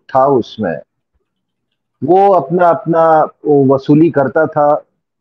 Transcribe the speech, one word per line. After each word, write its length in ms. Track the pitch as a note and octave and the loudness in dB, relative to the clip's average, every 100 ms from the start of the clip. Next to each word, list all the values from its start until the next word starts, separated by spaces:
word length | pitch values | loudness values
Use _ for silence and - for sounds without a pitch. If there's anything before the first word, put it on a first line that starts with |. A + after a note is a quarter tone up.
| - | -4
था 120 | C3 C3+ | -2 0
उसमें, 520 | C3+ - - G2 D2+ - _ _ _ _ _ _ _ _ _ _ _ | 0 -4 -8 -8 -8 -12 _ _ _ _ _ _ _ _ _ _ _
वो 280 | C3+ F#3 G3+ | -2 2 2
अपना, 360 | F#3 C#3 F3 F3 | 2 0 0 0
अपना 540 | E3 D#3 E3 E3 D#3 D3 - D3+ | 0 -2 0 2 2 -2 -6 -2
वो 280 | C#3+ C3+ | 0 2
वसूली 360 | C3+ - D3 E3 | 0 0 2 2
करता 360 | C#3+ C3+ D#3+ D#3 | 0 -2 -2 -2
था। 380 | D#3 D3 D3 - _ _ _ | -2 0 -2 -6 _ _ _